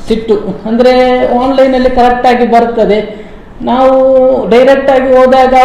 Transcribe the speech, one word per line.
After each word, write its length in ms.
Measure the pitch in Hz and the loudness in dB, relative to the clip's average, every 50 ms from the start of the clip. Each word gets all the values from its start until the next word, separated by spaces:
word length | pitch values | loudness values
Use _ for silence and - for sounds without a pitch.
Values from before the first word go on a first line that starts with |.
| - | -6
ಸಿಟ್ಟು. 540 | - 226 220 - - 208 196 - 190 185 - - | -4 -4 -4 -2 -2 -4 -4 -4 -8 -10 -10 -8
ಅಂದ್ರೆ 540 | 220 226 233 247 254 254 254 254 254 254 247 254 | -4 0 0 2 2 2 2 2 0 0 -2 -2
ಆನ್‌ಲೈನಲ್ಲಿ 640 | 247 - 247 254 269 269 262 262 269 262 254 254 254 | -2 -4 -2 -2 -2 0 0 0 0 0 0 0 0
ಕರೆಕ್ಟಾಗಿ 600 | 247 247 240 247 240 247 - 254 240 226 240 226 | 0 0 0 0 0 0 0 0 0 0 0 0
ಬರ್ತದೆ, 800 | 233 233 240 - - 226 208 190 202 214 202 - - - - - - - - - - - | 0 0 0 0 -2 -2 0 0 0 -2 -4 -8 -12 -16 -18 -20 -20 -20 -20 -20 -16 -10
ನಾವು 480 | - - 233 240 262 262 269 262 262 262 262 262 262 262 269 233 - 185 | -6 -4 -2 0 0 2 2 2 2 2 2 2 2 2 0 -2 -2 0
ಡೈರೆಕ್ಟಾಗಿ 680 | 220 240 254 269 277 269 269 269 269 254 254 269 254 | 2 2 4 2 2 0 0 0 0 0 0 2 2
ಹೋದಾಗ 360 | 254 254 254 262 262 254 247 254 254 | 2 2 2 2 2 2 2 2 4